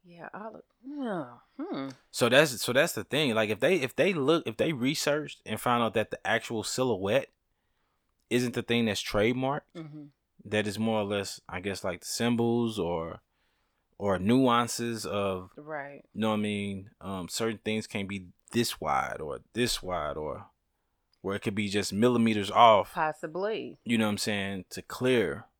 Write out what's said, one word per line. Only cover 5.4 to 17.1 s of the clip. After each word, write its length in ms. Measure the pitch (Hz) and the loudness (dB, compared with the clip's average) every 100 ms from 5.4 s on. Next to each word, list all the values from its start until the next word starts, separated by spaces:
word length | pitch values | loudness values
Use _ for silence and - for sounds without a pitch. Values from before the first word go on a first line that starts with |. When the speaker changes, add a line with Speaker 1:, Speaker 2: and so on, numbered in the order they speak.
| - | -8
Speaker 2:
and 160 | 107 | -4
found 220 | 127 120 | 2 2
out 100 | 113 | 2
that 160 | 110 104 | 0 -2
the 100 | - - | -4 0
actual 380 | 113 - 113 | 0 0 -4
silhouette 680 | 101 - 131 101 98 127 - _ _ _ _ _ _ _ _ _ _ | -4 0 0 0 2 0 0 _ _ _ _ _ _ _ _ _ _
isn't 240 | 120 123 120 | 0 0 -4
the 80 | |
thing 220 | - 120 113 | 0 0 2
that's 180 | 98 | -2
trademarked, 580 | - 104 110 127 131 147 _ 175 | -2 2 2 2 -2 -4 _ -16
Speaker 1:
Mm-hmm. 300 | 156 151 147 _ _ _ - | -14 -14 -18 _ _ _ -2
Speaker 2:
that 200 | 104 104 | 0 0
is 140 | 98 | -2
more 220 | 110 110 | 0 0
or 20 | |
less, 360 | 101 101 98 - - | 0 -2 -4 -10 -12
I 120 | 90 | -8
guess, 240 | 95 92 | -6 -4
like, 160 | 98 87 | -6 -6
the 60 | - | -8
symbols 720 | - 117 117 117 117 117 104 | -2 0 2 2 2 0 0
or, 400 | 85 85 82 98 _ _ _ _ _ _ _ _ | -2 -2 -4 -10 _ _ _ _ _ _ _ _
or 180 | 101 92 | 0 0
nuances 880 | 95 127 131 120 117 - 117 113 - | 4 4 6 4 2 -2 -4 -4 -4
of, 460 | 101 101 92 92 - | -2 -2 -4 -8 -18
Speaker 1:
Right. 460 | 151 151 139 143 _ 101 | -12 -12 -12 -16 _ -4
Speaker 2:
you 60 | |
know 80 | 110 | 0
what 60 | 107 | 0
I 20 | |
mean? 500 | 104 104 101 98 95 _ | -2 -4 -4 -8 -12 _
Um, 300 | - | -10